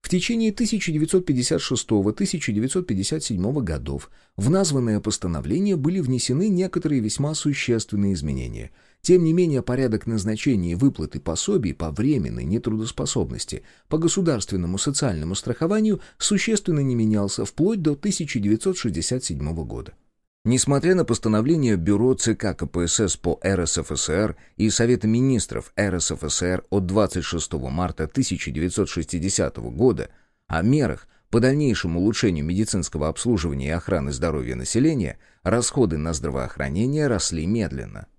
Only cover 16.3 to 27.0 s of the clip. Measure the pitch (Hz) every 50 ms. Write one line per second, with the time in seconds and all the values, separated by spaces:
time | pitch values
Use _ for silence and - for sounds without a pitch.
16.3 | 208 190 - - 220 202 - - 165 147 139 135 123 117 110 107 107 104 101 98
17.3 | - - 113 - - - - 202 226 202 156 156 147 143 - 208 190 - 165 143
18.3 | - 123 101 101 107 110 - 190 185 - - 117 85 82 80 - 123 131 135 -
19.3 | 85 69 71 73 82 80 71 58 - 58 60 - - _ _ _ _ _ _ _
20.3 | _ _ _ 107 123 131 - 131 139 139 139 170 185 180 160 - 120 - - 123
21.3 | 107 107 113 135 170 160 139 120 107 90 82 95 101 101 117 127 131 - - 117
22.3 | 107 - - 104 82 - 85 71 - 82 87 82 - - 110 98 - - - 87
23.3 | 80 - - 92 98 90 87 80 - 87 76 - 76 69 - - 76 90 107 -
24.3 | - - - - _ - 104 110 98 - 117 117 123 117 - 107 113 120 127 135
25.3 | 131 110 - - - - - - _ - 104 98 90 87 - - 82 - - 76
26.3 | - - 90 90 92 90 - - - 101 95 87 95 107